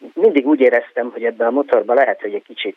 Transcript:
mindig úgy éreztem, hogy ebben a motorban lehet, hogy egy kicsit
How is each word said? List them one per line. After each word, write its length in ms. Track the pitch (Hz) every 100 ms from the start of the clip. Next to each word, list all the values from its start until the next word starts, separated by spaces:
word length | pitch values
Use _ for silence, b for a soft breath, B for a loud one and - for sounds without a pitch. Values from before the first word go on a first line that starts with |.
| -
mindig 320 | - 214 139 131
úgy 140 | 147
éreztem, 500 | 127 120 - - 120
hogy 140 | 117
ebben 220 | 117 113 117
a 40 |
motorban 460 | 131 139 120 104 123
lehet, 240 | 123 98
hogy 140 | 107
egy 100 | 101 -
kicsit 300 | - 104